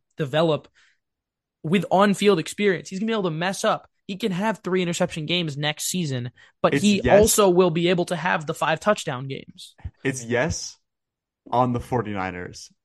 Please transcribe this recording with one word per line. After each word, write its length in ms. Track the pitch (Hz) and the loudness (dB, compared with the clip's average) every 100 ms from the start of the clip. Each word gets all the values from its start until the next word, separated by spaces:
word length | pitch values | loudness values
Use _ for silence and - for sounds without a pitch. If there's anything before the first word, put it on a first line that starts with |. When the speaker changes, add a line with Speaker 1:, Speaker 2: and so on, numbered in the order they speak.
| _ - | _ -10
Speaker 1:
develop 520 | 139 156 165 143 - _ _ _ _ _ _ _ _ _ | -4 0 2 0 -6 _ _ _ _ _ _ _ _ _
with 200 | 156 190 160 | -2 -2 2
on-field 480 | 180 208 190 202 180 | 4 4 4 2 2
experience. 500 | - - 202 160 - | 0 -2 0 0 -4
He's 120 | 190 | -8
gonna 80 | 220 | -4
be 40 | |
able 120 | 226 | -2
to 60 | 185 | -2
mess 320 | 156 180 190 | -2 -4 -2
up. 260 | 220 160 - _ - | -2 -2 -6 _ -14
He 100 | 190 | -6
can 140 | 220 | -4
have 300 | 175 220 202 | -2 -2 -4
three 200 | 180 185 | -2 -2
interception 440 | 175 170 180 165 151 | 0 -2 -4 -4 -2
games 300 | 175 165 139 | -2 -2 -4
next 300 | 151 151 - | -4 -4 -4
season, 440 | 180 156 127 123 - - _ | -4 -2 -4 -6 -12 -20 _
but 140 | 180 | 0
Speaker 2:
It's 80 | 139 | 2
Speaker 1:
he 160 | 208 202 | 4 2
Speaker 2:
yes. 180 | 120 196 | 6 6
Speaker 1:
also 300 | 220 - 196 | 6 6 4
will 200 | 180 185 | 6 4
be 180 | 165 170 | 2 2
able 160 | 185 | 0
to 100 | 208 | -2
have 320 | 170 175 190 151 | -4 -2 -2 -4
the 80 | |
five 240 | - 151 160 | -4 -2 0
touchdown 480 | 208 214 - 127 135 | 0 -2 -2 -8 -8
games. 480 | 135 - - - _ - - | -12 -14 -20 -20 _ -18 -8
Speaker 2:
It's 200 | 135 127 | -6 -6
yes 520 | 117 117 156 - - - _ _ _ _ _ _ - | -2 0 0 -2 -10 -16 _ _ _ _ _ _ -4
on 220 | 120 123 | 0 2
the 80 | 120 | 0
forty-niners 880 | - 123 104 101 92 87 90 - - _ | -2 -4 -2 -4 -6 -6 -12 -14 -20 _